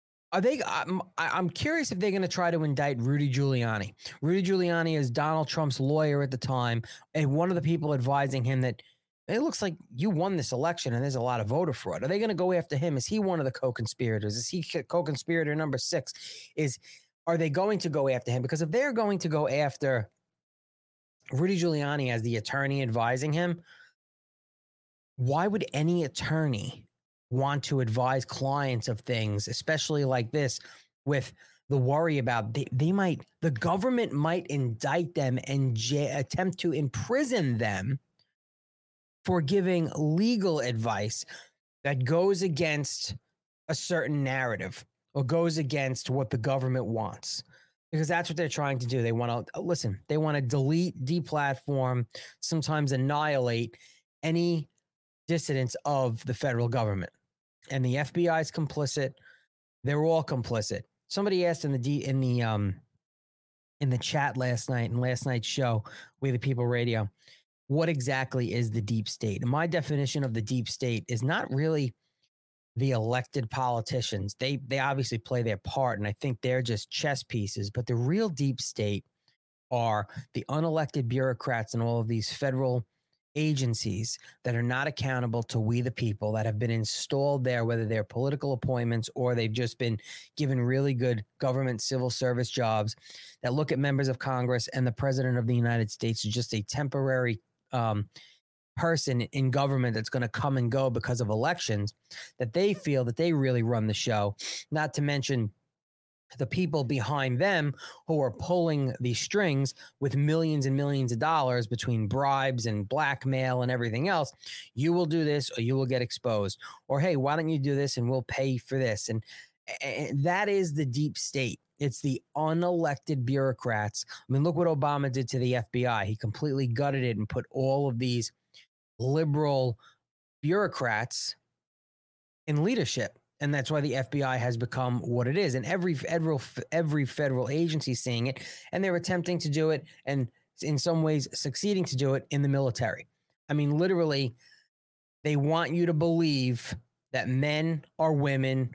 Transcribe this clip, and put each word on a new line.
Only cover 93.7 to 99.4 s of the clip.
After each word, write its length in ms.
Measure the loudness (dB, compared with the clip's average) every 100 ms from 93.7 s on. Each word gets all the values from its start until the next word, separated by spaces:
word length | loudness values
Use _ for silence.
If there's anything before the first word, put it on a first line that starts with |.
at 80 | 2
members 300 | 2 2 0
of 100 | -2
Congress 480 | -2 0 0 0 0
and 160 | 0
the 60 | 0
president 480 | 0 0 2 2 0
of 80 | 2
the 80 |
United 340 | 2 2 2 0
States 360 | -2 -2 -2
as 80 | -2
just 200 | -2 -2
a 100 | -4
temporary, 760 | -2 -4 -2 0 0 2 0 -2 _ _ _
um, 360 | 0 0 0 -4 -10 -20 -20 _ _ _ -2
person 440 | 0 2 0 0
in 300 | 0 0